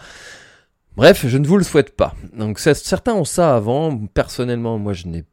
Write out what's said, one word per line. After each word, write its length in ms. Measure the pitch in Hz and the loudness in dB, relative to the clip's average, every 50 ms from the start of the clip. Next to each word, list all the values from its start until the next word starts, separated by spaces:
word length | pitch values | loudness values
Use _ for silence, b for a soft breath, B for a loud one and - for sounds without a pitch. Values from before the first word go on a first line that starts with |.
| B B B B B B B B B B B B B B _ _ _ _ - | B B B B B B B B B B B B B B _ _ _ _ 0
Bref, 300 | 98 123 170 202 - - | 6 6 6 6 6 2
je 120 | 120 123 135 | 0 0 0
ne 80 | 147 | 2
vous 100 | 139 190 | 2 2
le 80 | 202 175 | 2 2
souhaite 320 | - - 151 135 - - | 2 2 2 2 2 0
pas. 180 | - 92 - - - - - - | -2 -2 -2 -2 -8 -18 -16 -10
Donc, 240 | 117 107 107 101 - | -6 -6 -6 -6 0
ça, 120 | - 160 | 0 0
certains 420 | 143 - - - - - - 247 226 | 0 0 -2 -4 -6 -4 -2 -2 -2
ont 100 | 202 147 | 0 -2
ça 320 | - - 180 175 156 131 | -2 0 0 2 2 2
avant. 500 | 117 101 113 127 147 160 160 139 110 104 | 2 0 0 -2 -2 -2 -2 -4 -6 -8
Personnellement, 720 | 98 - 151 - - - - 123 123 120 117 117 113 113 107 | -4 -4 -4 -4 -4 -6 -6 -6 -4 -4 -4 -4 -6 -6 -4
moi, 140 | 101 104 | -6 -6
je 160 | 98 90 90 87 | -6 -8 -8 -8
n'ai 160 | 82 85 78 - | -10 -10 -10 -12